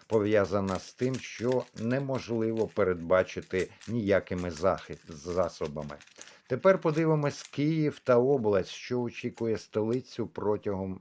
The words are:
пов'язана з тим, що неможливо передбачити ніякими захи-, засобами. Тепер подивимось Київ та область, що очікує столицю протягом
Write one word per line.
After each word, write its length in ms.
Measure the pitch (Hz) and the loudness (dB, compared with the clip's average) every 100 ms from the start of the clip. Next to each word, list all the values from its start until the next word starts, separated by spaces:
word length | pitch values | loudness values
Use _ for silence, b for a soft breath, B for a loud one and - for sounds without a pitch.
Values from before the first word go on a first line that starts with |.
| - | -2
пов'язана 720 | 113 104 107 95 101 98 92 | 0 4 4 4 0 0 -2
з 140 | - | -6
тим, 220 | - 127 | -4 -4
що 500 | 131 - - 120 127 - - | -4 -8 -4 -2 0 -2 -6
неможливо 840 | 110 131 139 127 - 117 113 110 104 | -2 -2 -2 -6 -4 -2 0 0 -2
передбачити 1000 | - 92 90 82 92 92 - 80 92 85 B - | 2 0 0 2 4 4 -4 -4 -2 -2 B -6
ніякими 600 | 120 101 95 - 90 90 | -2 2 2 2 -4 -6
захи-, 480 | 76 92 80 - 80 - | 0 0 0 -4 -14 -14
засобами. 880 | 80 85 87 87 - 80 73 73 73 - B B B - | -12 -4 -2 -2 -2 -8 -6 -10 -12 -18 B B B -6
Тепер 300 | 131 190 185 | 2 4 4
подивимось 600 | 165 151 160 156 147 - | 2 2 2 2 0 -4
Київ 560 | - - 147 160 151 - | -8 -2 0 2 0 0
та 200 | - 123 | 4 4
область, 520 | 123 143 107 98 87 | 6 4 4 2 0
що 300 | - - 123 | -8 -6 -4
очікує 580 | 120 - 123 120 113 104 | -4 -6 -8 -4 -2 -2
столицю 680 | - 110 110 123 127 - 107 | -2 -2 0 -2 -4 -8 -8
протягом 720 | - 101 104 104 95 95 92 | -4 -2 -2 -2 -4 -4 -8